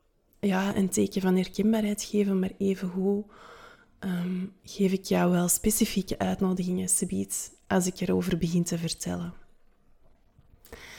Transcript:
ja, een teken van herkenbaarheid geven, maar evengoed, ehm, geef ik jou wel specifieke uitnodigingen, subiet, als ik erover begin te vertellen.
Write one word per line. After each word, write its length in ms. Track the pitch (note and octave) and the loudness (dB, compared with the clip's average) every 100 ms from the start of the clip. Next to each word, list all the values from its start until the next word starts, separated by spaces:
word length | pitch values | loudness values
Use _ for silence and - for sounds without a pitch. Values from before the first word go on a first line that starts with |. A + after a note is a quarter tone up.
| _ _ _ _ | _ _ _ _
ja, 360 | G#3 F#3+ G3 G#3 | 0 0 0 0
een 120 | F#3+ | 2
teken 320 | G#3 G3+ G3 | 2 0 2
van 160 | F#3 F#3 | 2 2
herkenbaarheid 680 | F3+ - G#3+ A3+ G#3 G#3 | 2 0 2 2 0 -2
geven, 360 | - G#3 G3+ F#3+ | -2 0 2 0
maar 140 | F#3+ F#3+ | -2 -2
evengoed, 680 | G3 F#3 F#3 F#3 F#3+ G3+ G#3+ - - - - - _ _ | -2 0 -4 -2 0 0 -4 -16 -20 -20 -20 -20 _ _
ehm, 480 | F#3+ F3+ F3+ F3+ F#3+ - | -6 -4 -2 -4 -6 -12
geef 300 | - - F#3+ | -10 0 2
ik 120 | F#3+ | 2
jou 260 | - F#3 F3+ | 2 4 4
wel 180 | F3+ F3 | 4 2
specifieke 680 | - G#3+ - A3 - - - | 2 2 2 2 0 -2 -2
uitnodigingen, 720 | F#3+ F#3 F#3+ F#3 F3+ F3+ F#3 | -2 0 0 0 -2 -2 -2
subiet, 640 | - F#3 F#3+ G3 - - - - | -2 0 -2 -4 -6 -10 -12 0
als 200 | F#3+ F3+ | 0 0
ik 140 | - | -2
erover 380 | F#3 F#3 F3+ E3+ | 0 0 0 0
begin 260 | E3+ F3 | 2 0
te 140 | E3+ E3+ | 0 -2
vertellen. 560 | E3 - F3+ F3 F3 - - _ _ _ _ - - - _ _ - - - - - | -4 -6 -6 -6 -8 -12 -20 _ _ _ _ -20 -20 -20 _ _ -20 -20 -20 -20 -18